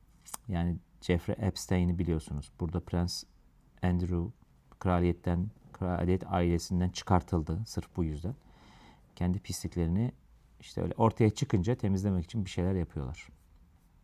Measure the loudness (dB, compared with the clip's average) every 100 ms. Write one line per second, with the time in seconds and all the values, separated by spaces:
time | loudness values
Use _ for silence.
0 | -18 _ -18 -14 -6 -2 0 -2 -8 _
1 | 0 0 0 -2 -2 -2 0 2 2 2
2 | 0 0 -2 -8 -8 -6 -4 -4 -2 -2
3 | 0 -2 -8 _ _ _ _ -4 0 2
4 | 2 0 -2 -8 _ _ _ -6 0 4
5 | 4 2 0 0 -2 -8 -20 -6 -2 0
6 | 2 2 2 2 4 2 0 0 0 -2
7 | 2 2 4 0 0 -4 -4 -8 -6 -4
8 | -4 -4 -6 -10 -14 -20 -20 -20 -20 -20
9 | -20 -4 -2 -2 -4 -8 -6 -2 0 0
10 | -2 -4 _ -20 _ -20 -12 -6 -4 2
11 | 2 4 2 2 0 0 2 0 0 0
12 | 2 0 -2 -4 -4 -2 0 0 -2 -4
13 | -8 -8 -16 -20 _ -20 -20 -20 _ _